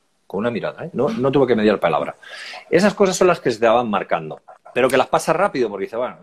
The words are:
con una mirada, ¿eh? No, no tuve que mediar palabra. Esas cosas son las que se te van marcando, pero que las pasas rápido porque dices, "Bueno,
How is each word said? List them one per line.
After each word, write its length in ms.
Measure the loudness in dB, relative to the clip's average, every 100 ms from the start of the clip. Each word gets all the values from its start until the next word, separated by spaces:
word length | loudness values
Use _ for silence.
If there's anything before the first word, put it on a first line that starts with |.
| _ _ _
con 120 | -6
una 120 | -4
mirada, 340 | -4 -8 -10 -10
¿eh? 40 |
No, 160 | -4 -4
no 220 | -2 0
tuve 160 | 2 2
que 80 | 4
mediar 240 | 4 2
palabra. 360 | 0 0 -4 -10 -18 -18 -16 -18 -2
Esas 240 | 2 2
cosas 220 | 2 0 4
son 120 | 2
las 120 | 2
que 120 | -2
se 80 | 0
te 80 | 2
van 220 | 2 0
marcando, 520 | -4 -2 -4 -4 -14 -18 -20 -6
pero 160 | 0 2
que 80 | 2
las 100 | 0
pasas 280 | -2 0 0
rápido 340 | 0 -2 -4
porque 160 | -4 -8
dices, 120 | -6
"Bueno, 200 | -8 -10